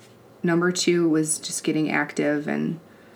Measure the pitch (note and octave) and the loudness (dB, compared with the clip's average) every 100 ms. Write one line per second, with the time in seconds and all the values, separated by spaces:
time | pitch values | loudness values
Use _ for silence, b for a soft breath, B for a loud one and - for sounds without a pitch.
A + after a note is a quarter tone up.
0 | - - - - F3 E3+ F3 F3+ - F3 | -20 -20 -20 -4 0 2 2 2 2 2
1 | E3 D#3 D#3 - - - - D#3 D3+ D3 | 4 2 0 -4 -6 -6 -2 0 0 0
2 | D3 - D3 D3 D3 D3 D#3 E3 - B | -2 -2 0 -2 -2 -4 -4 -6 -12 B
3 | B | B